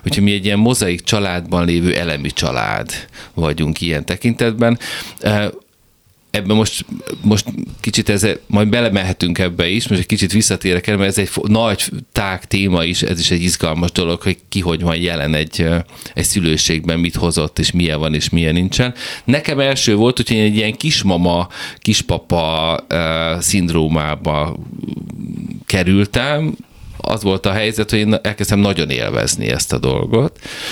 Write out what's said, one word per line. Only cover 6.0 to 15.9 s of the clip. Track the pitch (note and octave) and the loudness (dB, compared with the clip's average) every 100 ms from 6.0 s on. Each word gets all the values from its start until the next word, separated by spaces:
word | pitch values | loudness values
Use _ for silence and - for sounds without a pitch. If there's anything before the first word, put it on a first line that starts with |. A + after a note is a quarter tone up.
| _ _ _ G#2+ | _ _ _ -4
ebben | F#2+ G#2+ | 2 2
most, | G#2+ - - - - - | 2 -2 -8 -10 -10 -2
most | G#2 G#2 - - - - | 2 2 0 -6 -10 -8
kicsit | - A2+ A2 | -4 -2 0
ez, | G2+ G#2+ - - | 2 0 -2 0
majd | G#2 G#2+ | 2 4
belemehetünk | A#2+ A#2 G2 F#2 - F2 - | 2 2 2 0 0 0 0
ebbe | F2+ F2 F2 | 0 2 0
is, | A2 - | 0 2
most | F#2+ | 0
egy | F2+ | 2
kicsit | G#2 F#2 | 0 2
visszatérek | G#2+ - F#2 F#2+ F2 G#2+ | 2 2 0 0 0 2
el, | G2+ | 2
mert | G2 | 2
ez | G2+ | 0
egy | F#2+ | -2
fo-, | - G2+ | -2 2
nagy, | A2 A2+ G2 - - - | 2 2 0 -4 -8 -6
tág | - G2 F#2 - | -4 -4 -4 -2
téma | G2 G2 F2 | 0 2 2
is, | E2 F2 | 0 0
ez | - E2+ | -2 0
is | E2+ | 0
egy | F2 | 0
izgalmas | F2+ - E2 D#2 F2 | 0 0 -2 0 0
dolog, | - E2+ E2+ | 0 -2 -2
hogy | F#2+ F2 - | -2 -4 -4
ki | G2+ | -4
hogy | E2+ D#2+ | 0 0
van | E2+ E2 | 0 0
jelen | F2 E2 D2 | -2 -2 0
egy, | D#2 D#2 - | 0 -2 -2
ö, | E2 E2+ - | 0 0 -2